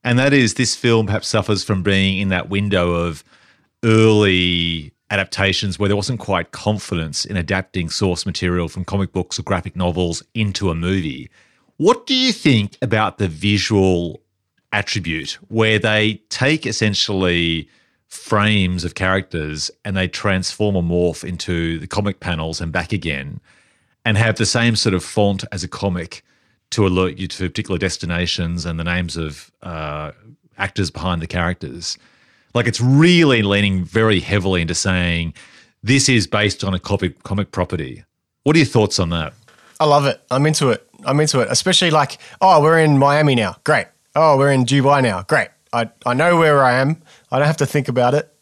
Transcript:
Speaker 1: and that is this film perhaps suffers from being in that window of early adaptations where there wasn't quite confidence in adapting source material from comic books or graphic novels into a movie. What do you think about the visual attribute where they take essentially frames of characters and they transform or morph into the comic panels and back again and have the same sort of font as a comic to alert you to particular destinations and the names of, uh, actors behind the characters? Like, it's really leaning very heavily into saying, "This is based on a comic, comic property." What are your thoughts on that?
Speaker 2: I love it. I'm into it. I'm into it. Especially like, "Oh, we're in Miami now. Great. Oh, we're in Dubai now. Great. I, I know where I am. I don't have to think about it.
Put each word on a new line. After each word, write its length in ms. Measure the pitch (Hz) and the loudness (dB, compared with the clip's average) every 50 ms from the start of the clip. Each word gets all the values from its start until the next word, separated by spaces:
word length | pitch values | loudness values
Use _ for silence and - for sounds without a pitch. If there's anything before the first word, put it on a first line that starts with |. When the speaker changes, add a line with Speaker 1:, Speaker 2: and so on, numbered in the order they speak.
| _ | _
Speaker 1:
and 160 | 123 120 123 | 2 2 4
that 140 | 131 143 143 | 4 4 4
is 200 | 139 123 110 - | 4 4 2 2
this 220 | - 127 117 - | 0 -2 -2 -2
film 320 | - - 120 117 113 110 | 0 2 2 4 4 2
perhaps 200 | 101 101 101 - | 0 -2 -4 -2
suffers 360 | - - 110 95 - 107 95 - | 0 -2 0 0 0 -2 -2 0
from 180 | - 107 95 | -2 -2 0
being 380 | 87 101 98 95 95 98 95 95 | 2 2 2 4 4 2 2 0
in 100 | 101 95 | 0 0
that 180 | 92 90 - | -2 -2 -2
window 460 | 82 98 101 101 104 98 92 87 87 87 | -2 -2 -2 0 0 0 2 2 2 0
of 300 | 85 85 85 80 76 - _ _ _ _ _ _ _ _ _ _ _ - | 0 -2 -4 -6 -8 -14 _ _ _ _ _ _ _ _ _ _ _ 0
early 1080 | 117 110 110 110 110 107 104 107 98 92 90 90 90 87 87 85 85 85 80 73 76 _ _ _ _ | 2 4 6 6 6 6 6 4 4 4 4 4 2 2 0 0 -2 -2 -4 -8 -12 _ _ _ _
adaptations 680 | 104 98 95 - - - 101 98 95 - - 101 90 | -2 -2 -2 -4 -2 0 0 0 0 0 -2 -4 -2
where 120 | 82 104 98 | -2 0 0
there 60 | 101 | 0
wasn't 240 | 104 101 - 131 107 | 0 -2 -4 -6 -6
quite 320 | - - 95 90 85 _ | -4 -4 -4 -4 -4 _
confidence 720 | - - - 104 107 101 - - 98 85 80 76 73 - - | -12 -6 -2 -2 -2 -2 -4 -6 -6 -4 -4 -6 -6 -8 -8
in 120 | - 101 | -4 -4
adapting 520 | 92 82 76 98 95 95 _ - 95 85 80 | -6 -2 -2 -2 -4 -4 _ -6 -6 -4 -4
source 360 | - - 104 95 90 - - | -4 -2 -2 -2 -2 -2 -4
material 420 | 98 85 - 92 87 87 87 87 | -6 -6 -4 -2 -2 -2 -2 -4
from 180 | 78 - - 90 | -4 -6 -10 -8
comic 260 | - 98 98 98 - | -4 -4 -4 -4 -2
books 280 | _ 92 87 - - - | _ -6 -6 -6 -8 -12
or 40 | 80 | -4
graphic 320 | - 98 90 - 87 _ | -4 -4 -4 -4 -8 _
novels 480 | 90 92 87 82 87 90 85 82 - - _ _ | -4 -4 -2 0 -2 -2 -2 -2 -6 -10 _ _
into 360 | 113 107 101 92 - 101 92 | -4 -4 -2 -2 -2 -4 -2
a 60 | 82 | -2
movie. 540 | 82 85 90 98 98 85 76 65 65 65 - _ _ _ _ _ _ _ _ _ | -2 -2 -2 -2 -2 -2 -4 -8 -10 -14 -18 _ _ _ _ _ _ _ _ _
What 280 | _ 147 190 240 - - | _ 2 2 2 2 0
do 80 | - 269 | -2 0
you 180 | 262 262 262 | 0 2 0
think 460 | 220 - - 147 131 110 101 104 - _ | -2 2 2 4 4 4 2 -2 -6 _
about 360 | - 113 113 107 107 98 - | -4 -2 0 0 0 -2 -2
the 100 | _ 104 | _ -4
visual 960 | 92 80 76 87 104 104 98 92 - 110 101 95 95 92 87 87 85 - - _ _ _ _ _ _ _ _ _ _ | -4 -4 -2 0 0 0 0 0 0 2 2 4 4 2 0 -2 -6 -8 -12 _ _ _ _ _ _ _ _ _ _
attribute 680 | - 104 98 - - 104 85 85 80 80 71 - - - - _ | -4 -4 -4 -4 -6 -6 -6 -6 -6 -6 -8 -10 -12 -14 -14 _
where 300 | 110 113 110 110 110 107 | -2 0 2 2 2 2
they 420 | 95 110 107 107 107 110 107 - _ _ | 2 2 2 2 2 0 -2 -4 _ _
take 360 | - - 127 135 156 156 - | -6 -2 0 0 0 -2 -4
essentially 1000 | 127 113 - 113 107 101 - - - 104 92 95 90 87 85 85 85 82 80 78 _ _ _ _ _ _ _ _ | -6 -4 0 0 0 0 0 -2 -2 0 0 0 2 2 2 0 0 -2 -4 -6 _ _ _ _ _ _ _ _
frames 760 | _ - - - - 113 104 104 107 107 104 92 90 90 90 80 | _ -20 -20 -6 -2 0 2 2 2 2 2 2 0 -2 -4 -6
of 120 | 85 - | -6 -6
characters 760 | - 95 92 95 98 95 _ - 82 76 76 76 76 73 - - _ _ | -2 -2 0 0 0 -2 _ -8 -6 -6 -6 -6 -6 -8 -10 -10 _ _
and 140 | 104 95 | -6 -4
they 100 | 95 92 | -2 -4
transform 680 | 92 - - - 104 95 92 92 - - - 107 104 98 | -4 -4 -4 -2 0 0 0 -2 -6 -4 -2 -2 0 0
or 80 | 92 87 | 0 0
morph 400 | 85 87 87 87 87 82 - - | 0 0 0 0 0 -2 -4 -8
into 560 | - 90 85 - - 87 85 85 82 82 80 | -10 -8 -8 -6 -4 -4 -2 -2 -4 -4 -6
the 80 | 76 | -8
comic 320 | - - 101 101 101 95 _ | -6 -6 -4 -4 -4 -6 _
panels 420 | - 90 87 80 80 80 80 - | -6 -6 -6 -4 -4 -6 -6 -6
and 100 | 87 82 | -8 -4
back 220 | 78 92 85 - - | -4 -6 -4 -4 -6
again 460 | 98 - 82 73 69 67 71 - - _ _ _ _ _ _ _ _ _ _ _ _ _ | -4 -4 -4 -6 -6 -8 -10 -14 -16 _ _ _ _ _ _ _ _ _ _ _ _ _
and 120 | 113 110 | 0 0
have 180 | 101 117 113 104 | 2 2 0 2
the 100 | - 113 | 0 -2
same 300 | - - 127 117 117 113 | 0 0 2 2 2 0
sort 180 | - - 117 95 | 0 0 0 -2
of 100 | 90 - | -2 -4
font 420 | - - 110 104 101 98 95 - - | -4 -2 0 0 0 0 -4 -8 -10
as 120 | - 92 90 | -10 -10 -10
a 40 | |
comic 560 | 87 - - - 101 87 90 82 80 - - _ _ _ _ _ _ _ _ _ _ | -10 -8 -6 -4 -4 -4 -4 -8 -12 -16 -20 _ _ _ _ _ _ _ _ _ _
to 160 | - - 104 | -2 0 2
alert 300 | 95 90 90 92 90 73 | 2 2 0 0 -2 -2
you 100 | 85 95 | -6 -10
to 200 | 85 - - 92 | -10 -6 -6 -6
particular 300 | 87 - - 101 - 95 | -6 -4 -6 -6 -4 -4
destinations 880 | 85 95 92 - - - 82 87 85 90 82 - - 87 82 85 87 76 | -4 -2 -4 -4 -6 -6 -6 -4 -4 -2 -4 -4 -4 -4 -4 -4 -6 -6
and 140 | 87 82 82 | -6 -6 -6
the 40 | 82 | -4
names 320 | 85 87 90 87 82 76 | -4 -4 -4 -4 -6 -6
of, 360 | 82 80 76 73 - - _ _ _ | -8 -8 -8 -10 -14 -20 _ _ _
uh, 500 | - 90 82 80 78 76 76 76 76 73 - _ _ 113 135 _ _ _ _ | -16 -12 -10 -10 -8 -8 -8 -10 -10 -12 -14 _ _ -20 -20 _ _ _ _
actors 320 | - 98 98 _ - 95 78 | -8 -8 -6 _ -4 -4 -4
behind 320 | - - 82 92 87 82 | -4 -6 -4 -4 -4 -4
the 60 | 80 | -4
characters? 680 | 82 - 90 85 87 90 _ - 71 62 87 85 - - _ _ _ _ _ _ _ _ _ _ _ _ | -6 -4 -2 -2 -2 -4 _ -10 -12 -12 -12 -10 -10 -12 _ _ _ _ _ _ _ _ _ _ _ _
Like, 120 | 120 113 | -2 -2
it's 140 | 117 110 - | -2 -2 0
really 600 | 117 127 135 143 160 175 180 170 165 143 131 117 104 | 2 4 6 6 6 6 6 6 6 6 4 4 2
leaning 400 | 101 101 101 104 101 95 92 90 | 2 2 2 2 2 0 0 -4
very 360 | 80 - 113 113 110 107 90 | -2 0 2 2 4 2 2
heavily 420 | 78 - 98 101 90 98 92 87 | 0 0 -2 0 0 2 0 0
into 140 | 85 82 85 | 0 -2 -4
saying, 580 | - - 98 92 90 87 87 85 82 82 82 - - - - - - _ _ _ _ | -2 -2 0 0 0 0 0 0 -2 -4 -6 -8 -12 -20 -20 -20 -20 _ _ _ _
"This 280 | - 104 131 135 - - | -2 0 2 2 4 4
is 180 | 131 117 95 | 2 2 2
based 360 | - - 104 107 101 - - - | 0 0 0 0 0 -2 -2 -4
on 100 | 95 92 | -4 -4
a 60 | 90 | -4
comic, 440 | - - 101 95 98 87 - _ _ | -2 -2 -2 -2 -2 -4 -6 _ _
comic 280 | - 98 101 98 - | -6 -4 -4 -4 -6
property." 520 | - - 90 - - 82 71 65 64 - - _ _ _ _ _ _ _ _ | -4 -6 -4 -4 -4 -8 -8 -10 -12 -18 -20 _ _ _ _ _ _ _ _
What 120 | 139 156 | 2 4
are 40 | 165 | 4
your 80 | 147 | 2
thoughts 320 | 117 - 120 107 - - - | 4 4 2 2 2 0 -2
on 100 | 92 82 | -2 -2
that? 240 | 85 85 78 73 - _ _ _ _ _ _ _ _ - | -2 -4 -4 -6 -10 _ _ _ _ _ _ _ _ -2
Speaker 2:
I 60 | 156 | 2
love 200 | 151 147 147 139 | 4 4 4 2
it. 160 | 139 120 - _ _ | 0 -2 -4 _ _
I'm 160 | 127 131 143 | 0 2 2
into 240 | 156 151 - 147 131 | 2 2 2 2 0
it. 180 | 110 - _ _ _ _ - | 0 0 _ _ _ _ -4
I'm 140 | - 135 147 | -2 0 0
into 200 | 156 147 - 135 | 0 2 2 0
it. 80 | 117 98 | 0 0
Especially 400 | 135 - - 185 180 - 185 170 | -2 -2 0 0 2 2 2 2
like, 300 | 156 156 139 - - - - - - - | 2 2 0 0 -4 -16 -20 -20 -6 2
"Oh, 200 | 185 190 180 156 | 4 6 6 6
we're 180 | 147 156 165 160 | 6 6 4 6
in 200 | 160 156 147 135 | 6 4 4 4
Miami 340 | 135 143 143 151 156 147 131 | 4 4 4 4 4 2 2
now. 220 | 120 107 98 98 _ _ | 2 0 -2 -4 _ _
Great. 240 | - 151 - - - _ _ _ _ _ | 0 0 0 0 -6 _ _ _ _ _
Oh, 220 | 143 160 160 143 | 2 4 4 4
we're 140 | 135 139 143 | 4 4 4
in 140 | 139 131 127 | 4 2 2
Dubai 360 | 117 135 143 127 139 143 139 | 2 2 4 4 4 4 4
now. 220 | 131 117 98 92 98 | 2 0 0 -2 -2
Great. 240 | - 156 139 101 - _ _ _ _ | 0 0 0 0 -2 _ _ _ _
I, 180 | - 117 117 110 _ _ - | -4 -4 -4 -4 _ _ -4
I 80 | 123 123 | -2 0
know 240 | 131 156 175 175 | 2 2 4 4
where 260 | 165 165 156 147 143 135 | 4 4 4 4 4 4
I 100 | 127 123 | 4 4
am. 280 | 127 135 139 160 - _ _ - _ _ _ | 2 2 0 -2 -4 _ _ -20 _ _ _
I 80 | 127 131 | -2 0
don't 80 | 147 | 2
have 100 | 147 151 | 2 2
to 80 | - 147 | 0 -2
think 220 | 127 - 147 127 | -2 0 -2 -2
about 260 | - 123 127 123 123 135 | 0 0 2 2 2 2
it. 180 | 151 - _ _ _ | 0 -2 _ _ _